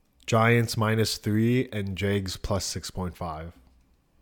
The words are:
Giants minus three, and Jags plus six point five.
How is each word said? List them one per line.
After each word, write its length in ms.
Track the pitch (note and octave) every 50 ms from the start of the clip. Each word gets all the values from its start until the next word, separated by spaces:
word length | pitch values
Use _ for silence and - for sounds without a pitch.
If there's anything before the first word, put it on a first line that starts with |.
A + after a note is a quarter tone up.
| _ _ _ _ -
Giants 500 | - A#2+ A2+ A2+ A#2 A#2+ A#2 A#2 - -
minus 400 | A2+ G#2+ G#2+ A2 A2+ G#2+ - -
three, 500 | - - A2 G#2 A2 A2+ A#2 B2 B2+ - - G2+
and 220 | G#2+ G2 G2 F#2
Jags 400 | E2 G2+ G2 G2+ G2+ F#2+ F#2 -
plus 280 | - - - G#2 F#2 -
six 260 | - - F#2 - -
point 260 | - F#2+ F#2 F2 E2
five. 360 | - F2+ E2 D#2 D#2 E2 E2+ - - _ _ _ _ _ _ _ _ _ _ _ _